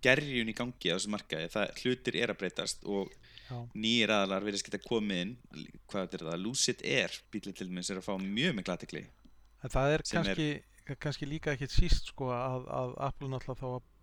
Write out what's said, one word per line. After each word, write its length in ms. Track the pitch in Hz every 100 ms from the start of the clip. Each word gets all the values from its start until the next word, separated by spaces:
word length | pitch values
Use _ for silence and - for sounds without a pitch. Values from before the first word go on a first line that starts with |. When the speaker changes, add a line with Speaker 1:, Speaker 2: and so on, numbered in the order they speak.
Speaker 1:
gerjun 500 | 127 135 147 127 113
í 40 | 110
gangi 340 | 123 - -
á 40 | 87
þessum 180 | 104 104
markaði. 320 | - 78 82
Það, 220 | 107 101 -
hlutir 380 | 123 127 - 101
er 140 | 117
að 60 | 101
breytast 420 | 92 - 101 - -
og 280 | 101 98 - - - -
Speaker 2:
Já. 140 | 120 120
Speaker 1:
nýir 400 | 107 110 120 107
aðilar 320 | 104 98 95
virðast 240 | 104 101 -
geta 140 | -
komið 380 | - 117 104 92
inn. 120 | 92 123 - 78 - - -
Hvað 320 | 101 90 -
er 80 | 80
það? 140 | 85
Lucid 380 | 98 - - -
Air 300 | - 135 90 - -
bíllinn 260 | 107 101 92
til 140 | 95
dæmis 200 | 90 90
er 120 | 95
að 80 | 92
fá 80 | 95
mjög 380 | 95 101 170 117
mikla 160 | 92 87
athygli. 300 | - 80 - - - - - -
Speaker 2:
En 80 | 127
það 220 | 131 139 151
er 80 |
Speaker 1:
Sem 160 | - 170
er 80 | 165
Speaker 2:
kannski, 720 | 185 151 147 - - - 139
kannski 300 | 151 139 143
líka 220 | 156 151 135
ekkit 160 | 135
síst, 400 | - 175 - -
sko, 160 | - 131
að, 380 | 123 131 127 127
að 240 | 131 127 - 135
Apple 240 | - 139
náttúrulega 300 | 131 - 127
þá 80 | 131
að 240 | 123 - _